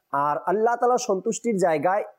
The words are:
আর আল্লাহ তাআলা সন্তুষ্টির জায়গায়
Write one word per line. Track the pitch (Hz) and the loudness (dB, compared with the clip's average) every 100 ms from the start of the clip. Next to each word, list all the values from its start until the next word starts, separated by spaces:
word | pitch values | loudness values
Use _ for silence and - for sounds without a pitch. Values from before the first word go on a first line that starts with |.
| _ | _
আর | 139 147 147 | -2 0 0
আল্লাহ | - 202 226 233 | 0 2 2 2
তাআলা | 247 247 | 2 0
সন্তুষ্টির | - 190 226 - 240 196 | 0 -2 -2 -4 -2 0
জায়গায় | 175 156 175 202 - | 2 2 0 -2 -4